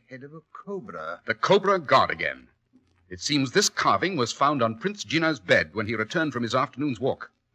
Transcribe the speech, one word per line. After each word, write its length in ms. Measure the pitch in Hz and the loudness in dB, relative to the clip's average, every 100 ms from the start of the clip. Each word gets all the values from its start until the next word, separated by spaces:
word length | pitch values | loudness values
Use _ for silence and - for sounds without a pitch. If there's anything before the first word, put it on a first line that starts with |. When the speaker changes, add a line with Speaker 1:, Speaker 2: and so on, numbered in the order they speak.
| _ | _
Speaker 1:
head 140 | 131 | -18
of 100 | 143 | -18
a 80 | 156 - | -20 -20
cobra. 680 | - - 196 - 85 78 85 - | -18 -12 -10 -10 -10 -10 -8 -6
Speaker 2:
The 100 | 117 | -2
cobra 440 | - 202 190 196 | 4 4 4 0
god 300 | 127 131 85 | 4 4 4
again. 380 | 80 80 65 62 _ _ _ _ _ - | 0 -4 -6 -14 _ _ _ _ _ -18
It 100 | 90 | -10
seems 320 | - 143 131 | -2 0 2
this 180 | 196 - | 2 2
carving 480 | - 147 101 175 175 | 2 2 2 0 -2
was 140 | - | -2
found 320 | - 143 147 | 2 2 2
on 160 | 113 113 | 0 0
Prince 240 | 190 202 | -6 -6
Jinnah's 360 | 101 147 160 131 | -4 0 0 -2
bed 320 | - 113 80 | 2 2 2
when 140 | 95 107 | -4 -4
he 80 | 110 | -4
returned 380 | 110 - 156 | -2 -2 -2
from 100 | 120 | -2
his 120 | 117 127 | -2 0
afternoon's 440 | 143 - 147 110 | -2 -2 -4 -2
walk. 320 | 127 - - _ _ | -2 -4 -8 _ _